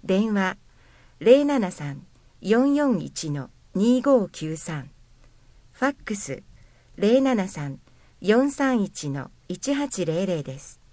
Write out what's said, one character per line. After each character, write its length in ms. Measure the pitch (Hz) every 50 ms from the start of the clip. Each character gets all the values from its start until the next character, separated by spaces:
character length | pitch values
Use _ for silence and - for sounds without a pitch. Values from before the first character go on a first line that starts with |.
| -
電 300 | - 190 190 214 226 208
話、 220 | 202 190 185 - - - - _ _ _ _ - _ - - _ _
零 240 | 151 214 247 285 294
七 260 | 285 285 269 208 180
三 340 | 185 - 151 143 139 139 - _ _ _ _ - _ -
四 320 | - 185 214 233 262 285 285
四 240 | 285 294 277 240 170
一 320 | 143 - - - - 156
の 180 | 143 143 131 - - _ _ _ _
二 280 | 185 202 233 247 254
五 260 | 247 285 277 247 233 -
九 280 | - - 156 156 156
三。 340 | 156 - - 160 147 127 - - _ - _ - _ - - _ _ _ - - - _ -
フ 140 | - - 254
ァ 60 | 277
ッ 40 | 285 _ -
ク 100 | - 220
ス、 260 | 202 - - 135 - - - - - - - _ _ _ _ -
零 240 | - - 208 233 269
七 280 | 269 269 254 214 185 190
三 300 | - 160 147 143 139 - _ _ _ _ _ _ _ _
四 300 | - 180 214 240 269 285
三 320 | 277 - 277 269 254 233
一 260 | 196 - - - - 147
の 220 | 139 143 131 - - _ _ _
一 240 | 180 185 - 269
八 320 | 285 277 285 277 - - 180
零 220 | 156 160 165 196
零 160 | 185 180 156
で 160 | 139 - 131 139
す。 220 | - - - _ _ _